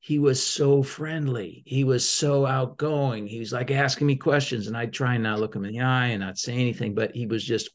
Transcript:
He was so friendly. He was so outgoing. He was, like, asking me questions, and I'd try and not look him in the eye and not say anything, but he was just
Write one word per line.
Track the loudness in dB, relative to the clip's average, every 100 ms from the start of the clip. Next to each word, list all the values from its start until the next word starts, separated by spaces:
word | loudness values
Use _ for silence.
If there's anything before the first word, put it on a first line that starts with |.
He | -2 2
was | 4 2
so | -2 2 4 6
friendly. | 4 -4 -6 -4 -2 -4 -6 -12 -4
He | 0
was | 2 2 2
so | 0 2 2 2
outgoing. | 2 -2 -2 -2 0 0 -2 -6
He | -8
was, | -6
like, | -6 0
asking | 2 2 2 2
me | 2
questions, | 2 2 2 -4 -4
and | -4
I'd | -4
try | -2 0
and | 0
not | 0 -2
look | -2 -4
him |
in | -8
the | -2
eye | 2 2 2
and | -2
not | -4 -6
say | -6
anything, | 0 -2 -2 -4 -2
but | -2 -4
he | -4
was | -4
just | -2 -2 -2